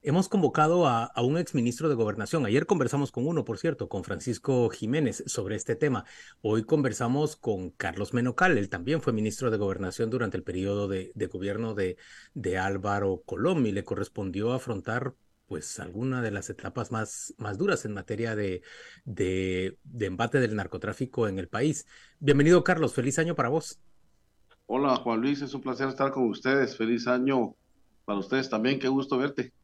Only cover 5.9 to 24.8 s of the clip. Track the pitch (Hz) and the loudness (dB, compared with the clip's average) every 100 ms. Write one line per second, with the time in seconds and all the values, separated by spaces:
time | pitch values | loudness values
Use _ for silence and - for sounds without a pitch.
5.9 | 117 - - - - 107 110 110 156 131 | 0 -4 -20 -20 -6 0 0 4 2 2
6.9 | 107 117 135 151 - - 98 90 - 98 | 0 0 2 0 -2 -4 -2 -4 -6 -6
7.9 | 82 101 123 123 120 185 135 98 92 87 | -4 -2 0 0 2 4 4 0 -4 -2
8.9 | 156 - 110 107 104 127 107 101 95 95 | -2 0 0 -2 -2 -2 0 0 -2 -6
9.9 | - 113 123 110 92 - 90 98 101 98 | -4 -2 0 -2 -4 -6 -4 -2 -2 -2
10.9 | 98 92 - 101 95 98 101 113 104 92 | -4 -6 -6 -6 -4 -6 -4 -4 -2 -4
11.9 | 90 - - - - 95 92 95 98 104 | -4 -14 -20 -16 -8 -4 -2 -2 -2 -2
12.9 | 101 98 92 - 87 135 175 117 101 - | 0 0 -2 -6 -2 0 2 0 -2 -4
13.9 | 95 98 - 98 92 110 127 127 101 85 | -6 -6 -6 -6 -2 -2 -2 -4 -8 -4
14.9 | 117 131 - _ _ _ 82 - - 82 | -4 -4 -10 _ _ _ -10 -10 -12 -10
15.9 | 92 131 127 113 101 - - - - 113 | -6 -4 -2 -2 -4 -8 -10 -8 -6 -4
16.9 | 113 107 - - - 107 101 196 156 - | -4 -4 -8 -14 -10 -8 -2 0 0 -2
17.9 | 101 - 104 113 107 98 90 - - - | -8 -6 -4 -2 -2 -2 -4 -10 -20 -20
18.9 | - - 98 92 92 95 92 95 - 139 | -18 -14 -2 0 0 0 -2 -4 -8 -16
19.9 | 123 101 92 117 143 120 107 92 92 104 | -6 -4 -2 0 2 2 0 -4 -6 -6
20.9 | 95 123 - 110 95 90 101 147 - - | -6 -6 -2 -2 -2 -6 -2 0 -2 -8
21.9 | - - _ 143 139 147 180 175 175 135 | -20 -20 _ 4 6 10 8 8 2 2
22.9 | - 127 139 165 156 120 156 - - - | 0 0 0 0 2 2 2 -2 -16 -20
23.9 | _ _ _ _ _ _ _ - 127 | _ _ _ _ _ _ _ -4 0